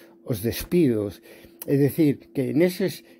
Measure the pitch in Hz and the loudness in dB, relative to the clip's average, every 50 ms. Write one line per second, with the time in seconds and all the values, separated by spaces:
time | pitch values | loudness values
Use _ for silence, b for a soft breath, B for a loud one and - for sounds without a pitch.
0 | B B B - - - 123 95 98 117 101 - - - - 180 165 131 117 107 | B B B -14 -8 -8 -6 -4 -4 -4 -6 -6 -6 -2 0 2 2 2 2 0
1 | 104 104 98 B B B B B B B B B - - 147 139 143 135 - - | -2 -4 -8 B B B B B B B B B -4 -2 2 2 2 2 2 2
2 | 165 147 127 - - - - 143 131 123 120 139 170 185 180 - 202 170 - - | 2 2 0 -2 -6 -8 -6 -4 -4 -2 0 2 0 0 0 -2 -4 -4 -6 -8
3 | B B B B | B B B B